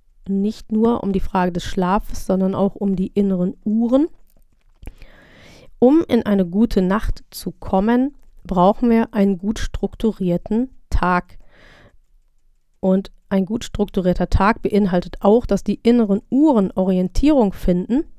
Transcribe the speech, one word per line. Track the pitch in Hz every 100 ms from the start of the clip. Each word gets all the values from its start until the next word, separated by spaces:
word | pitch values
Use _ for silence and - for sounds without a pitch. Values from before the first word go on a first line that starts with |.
| _ _ -
nicht | 196 202 - -
nur | 214 226 240
um | 202
die | 190
Frage | - 190 180
des | 175
Schlafes, | - - 180 208 - - -
sondern | 190 190
auch | 190 196
um | - 202 190
die | 190
inneren | - 202 185 180 -
Uhren. | - 220 233 262 330 - - _ _ _ _ _ - - - - - - - - - -
Um | 240 311 -
in | 233
eine | - 202 180
gute | 190 233 208
Nacht | 180 202 - - -
zu | - 185
kommen, | - - 190 208 247 269 - - -
brauchen | - 185 180 220 240
wir | 226 226
einen | 220 196 185
gut | 196 220
strukturierten | - - 196 - 220 - 180 175 - 214 262 - -
Tag. | - 175 180 180 - - _ - - - _ _ _ _ _ _ _ _ _
Und | 190 190 196 - -
ein | 196 190
gut | 233
strukturierter | - - 208 - 180 180 180
Tag | - 196 226
beinhaltet | 202 202 208 180 - -
auch, | 202 226 -
dass | 202
die | - 202
inneren | 226 240 214 196 -
Uhren | 254 311 240 190
Orientierung | - 190 185 185 - 285 285 208
finden, | - - 180 185 247 -